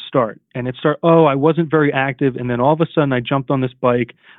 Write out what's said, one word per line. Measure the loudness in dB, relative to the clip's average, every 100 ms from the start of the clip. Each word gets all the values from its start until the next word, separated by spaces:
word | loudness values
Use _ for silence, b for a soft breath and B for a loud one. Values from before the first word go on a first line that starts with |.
| -2
start?" | -2 -2 -6 _
And | -8 -8
it | -4
start, | -2 0
"Oh, | 2 4 4
I | 2
wasn't | 0 0 0
very | 0 0
active, | 0 -4 -2 -2 -2
and | -4
then | 0
all | 0
of | 2
a | 0
sudden | 0 0
I | -2
jumped | -2 -4 -2
on | -2
this | -4
bike. | -2 0 0 -2 b b